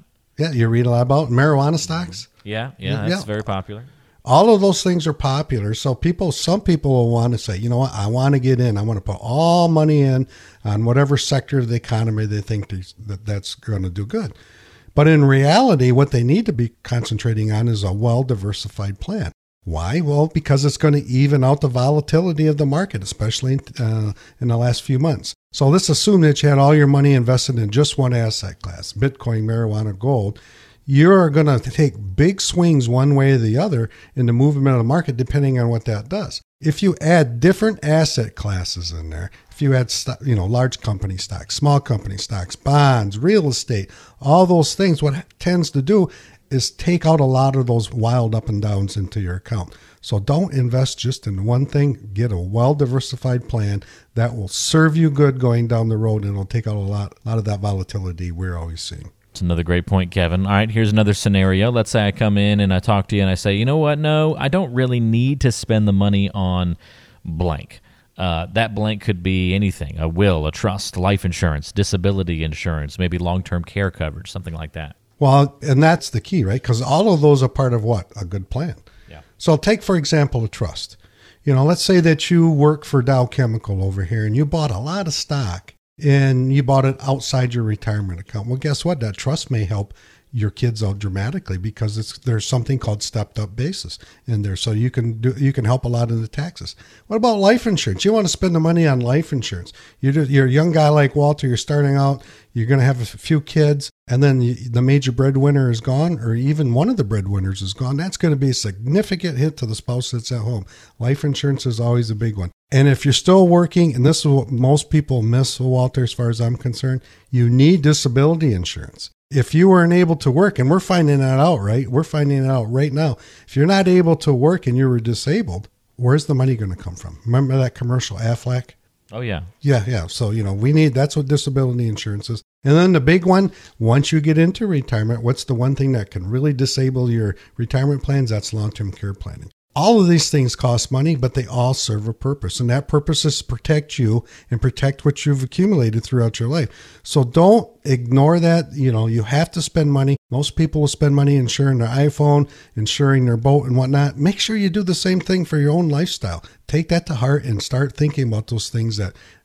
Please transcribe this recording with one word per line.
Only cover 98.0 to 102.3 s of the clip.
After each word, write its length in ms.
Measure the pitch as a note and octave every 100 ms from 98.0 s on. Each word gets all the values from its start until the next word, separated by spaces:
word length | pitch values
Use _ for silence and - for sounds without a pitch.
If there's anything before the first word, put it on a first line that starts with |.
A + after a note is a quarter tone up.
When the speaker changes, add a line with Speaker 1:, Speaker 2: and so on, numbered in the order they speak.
| G3
Speaker 1:
You 80 |
wanna 160 | A3 G3
spend 260 | - F#3 E3
the 60 |
money 260 | D#3+ E3+ D#3+
on 140 | C3
life 320 | A#2+ C#3+ D#3+
insurance. 400 | C3+ - F#2 E2+ - - -
You're, 240 | C3+ D3
you're 220 | C3+ C#3 C3
a 40 |
young 220 | C3+ E3+
guy 160 | D#3+ D3+
like 300 | D3+ C#3 D3
Walter, 300 | C#3+ D3+ C3
you're 100 | A#2
starting 400 | - D3 C#3+ C#3
out, 260 | C#3 C3+ -